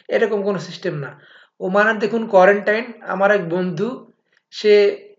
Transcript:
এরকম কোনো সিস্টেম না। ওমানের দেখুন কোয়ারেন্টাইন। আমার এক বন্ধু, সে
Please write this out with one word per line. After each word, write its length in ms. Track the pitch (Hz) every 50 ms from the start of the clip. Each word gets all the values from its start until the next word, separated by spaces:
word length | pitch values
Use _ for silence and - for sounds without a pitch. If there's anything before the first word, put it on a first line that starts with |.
| _ -
এরকম 360 | - 214 226 214 220 202 196
কোনো 160 | 202 196 170
সিস্টেম 360 | 147 - - - - 185 156
না। 240 | 151 139 - - - _ _ _ _ _ _ _ -
ওমানের 400 | 185 190 190 202 208 220 220 208
দেখুন 280 | 226 202 233 226 220 202
কোয়ারেন্টাইন। 680 | 202 185 185 196 202 202 196 214 208 226 247 254 - -
আমার 300 | - - 185 185 196 202
এক 180 | 208 196 180 165
বন্ধু, 640 | 165 185 180 185 175 156 208 233 262 - - _ _ _ _ _ _ _ _ _
সে 220 | - - - 214 208 208 202 202 - - - - _